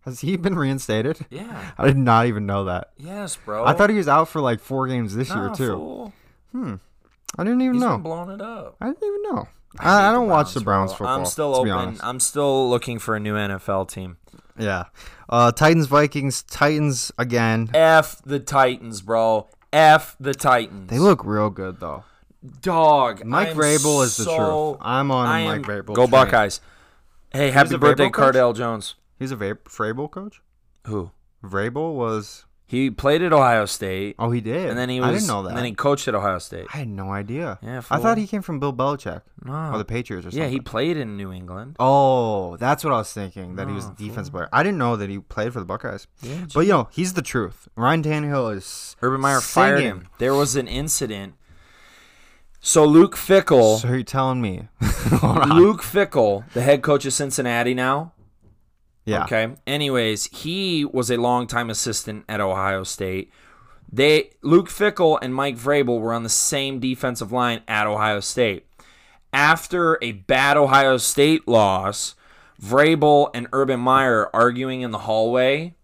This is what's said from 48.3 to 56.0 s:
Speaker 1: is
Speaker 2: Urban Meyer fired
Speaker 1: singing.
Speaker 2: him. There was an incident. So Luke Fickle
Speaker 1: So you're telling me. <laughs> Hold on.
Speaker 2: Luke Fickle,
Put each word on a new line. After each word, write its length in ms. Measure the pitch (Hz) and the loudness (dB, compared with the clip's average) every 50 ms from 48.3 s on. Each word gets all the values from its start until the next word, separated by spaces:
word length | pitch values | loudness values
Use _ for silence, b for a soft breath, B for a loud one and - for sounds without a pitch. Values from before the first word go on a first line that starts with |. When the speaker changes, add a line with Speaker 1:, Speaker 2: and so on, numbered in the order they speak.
| 143 135 123 113 104 | -2 -2 -2 -4 -6
Speaker 1:
is 400 | 95 90 - - - - - - _ | -8 -12 -14 -16 -16 -16 -18 -10 _
Speaker 2:
Urban 180 | - 127 135 135 | -4 -2 -2 0
Meyer 220 | 135 139 139 127 | 0 2 2 0
fired 340 | - - - 131 131 135 143 143 | -2 0 2 4 4 4 4 2
Speaker 1:
singing. 100 | 135 113 | 2 0
Speaker 2:
him. 180 | 98 90 87 - _ - | -4 -8 -14 -20 _ -4
There 140 | 120 131 139 | 0 0 2
was 220 | 139 147 127 120 | 2 2 0 0
an 100 | 139 123 - | -4 -4 -4
incident. 640 | 117 131 147 156 - - 139 113 107 98 98 98 - _ b b b b b b b b b b b b b b b b b b b b b b b b | -6 -8 -4 -4 -4 -4 -4 -6 -8 -10 -12 -14 -18 _ b b b b b b b b b b b b b b b b b b b b b b b b
So 220 | - - - 165 151 | -4 2 4 6 6
Luke 320 | 143 151 165 185 - - | 8 8 8 8 6 4
Fickle 600 | - - - 190 196 - - 151 127 113 107 110 113 | -10 0 4 4 4 6 6 6 6 6 6 4 2
Speaker 1:
So 100 | 113 120 | 0 -2
you're 140 | 123 131 | -4 -4
telling 400 | 117 - - 135 135 131 127 127 | -4 -4 -4 -2 -2 -2 -2 -2
me. 260 | 117 101 92 85 - - _ | -4 -4 -6 -8 -12 -16 _
<laughs> 80 | _ | _
Hold 560 | - - - - - - - - - - - 160 | -2 -2 -2 0 0 0 2 2 2 2 2 2
on. 180 | 143 143 147 165 | 4 6 8 8
Speaker 2:
Luke 240 | 180 208 226 - | 8 6 4 0
Fickle, 600 | - - - 202 | -8 -4 0 0